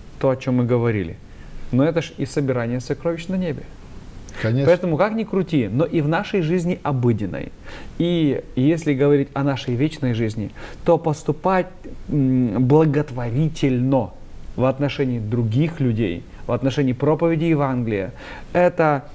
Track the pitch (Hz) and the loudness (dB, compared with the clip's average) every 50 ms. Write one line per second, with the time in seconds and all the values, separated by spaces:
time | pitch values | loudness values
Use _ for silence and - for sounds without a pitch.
0 | - - - - - 135 131 127 - 135 123 123 123 113 123 120 117 117 110 104 | -16 -18 -6 -2 0 0 0 0 0 0 2 2 2 2 2 2 2 2 0 0
1 | 87 82 90 - - - - - - - - - - - 120 123 143 165 165 165 | -2 -4 -8 -12 -16 -18 -18 -18 -16 -14 -12 -10 -6 0 2 2 2 4 2 0
2 | - - - - 139 123 - 156 143 131 127 123 117 117 123 127 123 - 143 - | -2 -4 -6 -6 -6 -4 -2 -2 0 0 0 0 -2 -2 -4 -4 -4 -4 -6 -4
3 | - 170 165 165 - - 185 185 185 165 - - - - - - - - - - | -2 -4 -4 -4 -4 -4 -2 -2 -2 -2 -4 -6 -10 -12 -16 -16 -18 -16 -16 -16
4 | - - - - - - - - - 110 117 131 143 160 175 175 185 175 156 131 | -16 -16 -16 -16 -16 -14 -8 -4 -2 0 2 4 4 4 4 4 2 0 2 2
5 | 190 214 220 226 214 - 220 196 175 - 165 143 117 95 107 135 170 - - 170 | 2 2 0 -2 -2 0 0 0 0 2 2 0 2 2 2 0 0 2 2 0
6 | 139 147 160 185 202 - - 196 160 151 180 185 165 175 180 - - 151 143 123 | 2 2 0 0 0 0 0 0 2 2 0 0 0 0 -2 -2 -2 -2 0 2
7 | 123 120 113 95 101 90 73 67 - - - - - - - - - - - - | 2 2 2 2 -2 -4 -6 -6 -8 -10 -12 -14 -16 -16 -14 -14 -14 -8 -4 -2
8 | 165 175 175 170 156 139 123 - - - - 127 127 147 170 160 160 151 143 127 | 0 2 2 2 2 2 2 0 -4 -4 0 2 4 4 4 2 2 0 2 4
9 | 143 143 147 139 139 - - 139 139 143 139 123 - - 123 117 147 156 - - | 4 4 4 4 2 0 -2 -2 0 0 -2 -2 -2 -2 0 0 0 0 -2 -2
10 | 131 123 117 113 117 110 107 117 101 - - - - - - - - 170 170 151 | -2 0 0 0 0 -2 -2 -4 -6 -6 -8 -12 -14 -14 -14 -2 2 2 2 4
11 | 160 160 147 - - - 143 - - 185 190 185 180 185 - - - - - - | 2 0 -2 -2 -2 -4 -4 0 0 0 2 2 0 -2 -8 -16 -16 -14 -14 -12
12 | - - - 147 135 131 131 127 127 117 95 120 131 123 147 156 160 156 135 147 | -6 -2 0 2 2 4 4 2 2 2 2 2 4 6 6 6 6 4 4 2
13 | 147 - 120 123 120 120 113 143 160 156 160 - 156 139 127 120 127 131 139 131 | -2 -2 -4 -6 -4 -2 0 0 0 0 0 0 0 2 2 2 2 2 2 2
14 | 104 87 - - - - - - - - - 123 123 131 127 131 143 139 - - | 0 -2 -6 -12 -16 -16 -16 -14 -14 -8 -2 0 0 0 2 0 -2 -2 0 -2
15 | 139 127 120 117 107 107 120 120 117 110 107 131 165 160 165 - 139 123 110 110 | -2 0 -2 -2 -2 -2 0 0 0 2 2 2 2 0 0 0 0 2 2 2
16 | 117 90 87 85 - - - - - - 120 120 135 135 123 147 143 127 120 - | 0 0 -2 -4 -8 -12 -14 -10 -4 -2 -2 0 0 0 0 2 2 0 0 2
17 | 151 147 156 - 170 165 165 156 165 165 160 143 143 131 131 123 117 113 107 98 | 2 2 2 2 2 2 2 2 2 2 2 2 2 0 0 0 0 0 0 -2
18 | 92 - - - - - - - - - - 175 180 180 175 - 160 151 147 135 | -2 -4 -8 -12 -14 -14 -14 -14 -10 -2 2 4 4 4 4 4 4 4 2 2
19 | - - | -2 -8